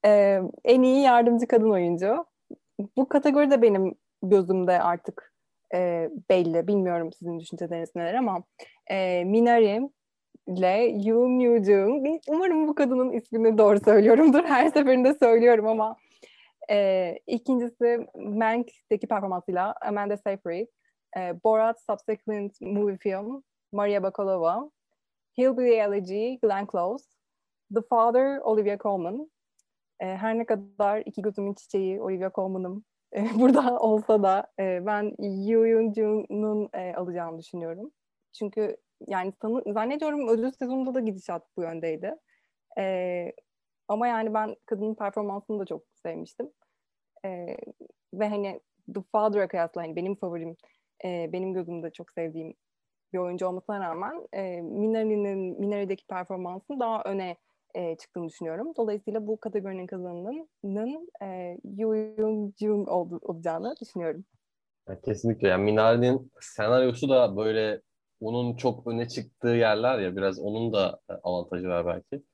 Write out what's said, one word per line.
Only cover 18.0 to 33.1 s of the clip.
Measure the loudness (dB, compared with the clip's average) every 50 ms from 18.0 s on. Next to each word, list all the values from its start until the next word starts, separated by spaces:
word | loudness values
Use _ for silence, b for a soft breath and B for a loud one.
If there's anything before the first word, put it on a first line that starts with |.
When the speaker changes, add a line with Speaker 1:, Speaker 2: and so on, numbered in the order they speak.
| -2 -8 _
Speaker 1:
Mank'teki | -12 -10 -6 -2 0 0 2 2 0 -2 -6 _ _ _ _ -2 -2 0
performansıyla | -2 -2 -2 -2 -4 -4 -6 -4 -4 -2 -2 -2 -2 -4 -6
Amanda | -6 -4 -4 -4 -2 -4 -6
Seyfried, | -4 _ -6 -6 -6 _ -8 -6 -6 -6 -10 _ _ _ _ _ _ _ _ -10
e, | -8 -8 -8 -8 -2 _
Borat | 2 2 4 2 0 -2 _
Subsequent | _ -8 -8 -6 _ -6 -8 -6 _ -8 -6 -6 -6 -10 _ _
Movie | -8 -6 -2 -2 -2 -2 -2 -4
Film | -6 -6 -6 -4 -8 -10 -12 -14 _ _ _ _ _ _
Maria | -4 -2 -2 0 0 0
Bakalova, | -2 -2 -4 -4 -2 -2 -2 0 0 0 0 -2 -6 -10 _ _ _ _ _ _ _ _ _ _ _ _ _ 0
Hillbilly | 2 2 2 2 2 4 4
Elegy | 4 2 0 0 -2 -4 -4 -6 -4 -4 -4 -4 0
Glenn | 0 0 0 0 -4
Close, | -4 -4 -2 -2 -2 -4 -8 _ _ _ _ _ _ _ _ _ _ _ _ _ _ -4
The | -4 -2 _
Father | 2 4 4 4 4 4 2 2 0 -2
Olivia | 0 2 2 2 2 0 -2 -2
Colman. | -2 -2 -2 -2 -4 -4 -6 -8 -10 _ _ _ _ _ _ _ _ _ _ _ _ _ _ _
E, | -8
her | -8 -6 -4 -4 -2 -2 -2
ne | 0
kadar | -2 -2 -2 -2 -16 _ -2 0 0 0 -2 -4
iki | -8 -10 -4
gözümün | -4 -4 -4 -4 -6 -6 -6
çiçeği | -8 -12 _ -4 -2 -2 -2 -4 -4
Olivia | -4 -6 -4 -4 -4 -4 -4
Colman'ım, | -4 -4 -4 -4 -6 -6 -8 -8 -12 -14 _ _ _ _ _